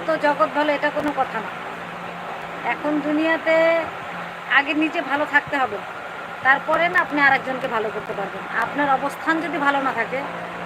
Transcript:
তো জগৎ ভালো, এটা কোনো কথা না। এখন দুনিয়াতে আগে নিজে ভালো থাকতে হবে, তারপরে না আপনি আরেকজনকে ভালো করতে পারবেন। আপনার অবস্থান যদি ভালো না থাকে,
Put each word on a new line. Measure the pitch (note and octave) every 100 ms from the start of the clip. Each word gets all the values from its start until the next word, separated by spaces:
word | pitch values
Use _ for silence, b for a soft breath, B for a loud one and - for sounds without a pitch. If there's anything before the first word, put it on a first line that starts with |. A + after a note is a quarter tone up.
| D#4+
তো | D#4
জগৎ | D4 C#4 D4+ C#4
ভালো, | D4+
এটা | C#4+ D4
কোনো | C#4+ D4 C4+
কথা | B3+ A3
না। | F#3 - - - - - - - - - - - -
এখন | A#3+ D4+ D4+
দুনিয়াতে | D4 D4+ D#4+ E4 D#4+ D#4+ E4 E4 - - - F3 - - - B3+
আগে | C#4+
নিজে | D4+ D#4 E4+
ভালো | C#4 C#4+ D4
থাকতে | C#4+ - C#4+
হবে, | B3 G3+ - - - - - -
তারপরে | B3+ C4+ C#4 D#4+ E4+
না | F4+
আপনি | E4 D4
আরেকজনকে | C#4 C4+ C4 C4 B3+
ভালো | A3+ G#3+
করতে | G#3 - G3+
পারবেন। | G3 G3 - A3
আপনার | A#3 C#4+ C#4+
অবস্থান | C4 C#4 - D4+ D#4+
যদি | D#4+ D#4
ভালো | C#4+ C#4
না | C4+
থাকে, | A#3 G#3+ B3+ - - - -